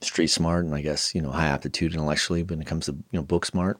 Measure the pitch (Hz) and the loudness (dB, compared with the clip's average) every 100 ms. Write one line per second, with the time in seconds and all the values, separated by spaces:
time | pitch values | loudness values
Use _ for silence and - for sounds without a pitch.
0 | - - 82 - 82 87 85 73 73 73 | -6 0 2 4 2 2 2 0 -2 -2
1 | - 90 73 71 80 69 71 - 82 82 | -2 -2 -2 2 2 2 -2 -2 0 0
2 | 76 76 - 85 85 82 76 82 - 71 | 0 0 0 0 0 -4 -4 -4 -4 -8
3 | - 90 71 85 - 90 92 | -4 -4 2 0 2 0 0